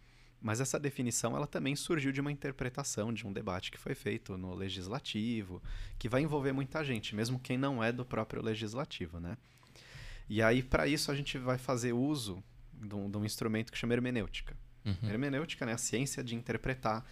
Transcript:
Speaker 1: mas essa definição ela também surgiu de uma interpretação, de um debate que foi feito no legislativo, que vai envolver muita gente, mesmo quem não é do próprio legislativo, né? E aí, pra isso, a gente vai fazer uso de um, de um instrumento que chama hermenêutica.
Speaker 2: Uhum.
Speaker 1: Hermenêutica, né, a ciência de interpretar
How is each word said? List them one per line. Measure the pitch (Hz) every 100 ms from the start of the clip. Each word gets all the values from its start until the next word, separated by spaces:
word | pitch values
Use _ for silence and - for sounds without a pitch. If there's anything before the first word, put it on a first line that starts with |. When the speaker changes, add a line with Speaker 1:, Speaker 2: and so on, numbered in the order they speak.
| - - - -
Speaker 1:
mas | 110 110
essa | 135 156
definição | 143 - 123 - 117 135
ela | 147
também | - 135 143
surgiu | - 170 135
de | 135
uma | 143
interpretação, | 143 139 131 127 123 135 - 117
de | 113 113
um |
debate | 98 107 90 -
que | -
foi | -
feito | 135 - 110 - 95
no | 92 90
legislativo, | 95 95 92 123 - 110 110 113 95 90 - - - -
que | 120
vai | 123
envolver | 156 147 135
muita | 135 135 156
gente, | 147 117 - 104
mesmo | 113 127
quem | 127 127
não | 139 131
é | 113
do | 123 123
próprio | - 110 -
legislativo, | 110 107 110 113 156 - 87 85
né? | 85 85 - - - - - - - - -
E | 107
aí, | 113 127
pra | 131 143 151
isso, | 147 -
a | 139
gente | 143 143
vai | 127 127
fazer | 127 123 123
uso | 120 139 151 107 92 - - -
de | 139 110 101
um, | 101
de | 104
um | 107
instrumento | - 113 110 117
que | -
chama | 120
hermenêutica. | 123 127 123 92 - - - - - 107
Speaker 2:
Uhum. | 92 107
Speaker 1:
Hermenêutica, | 104 143 135 165 - 120
né, |
a | 113
ciência | - 110 135 -
de | 127 117
interpretar | 117 113 - 131 117 110 -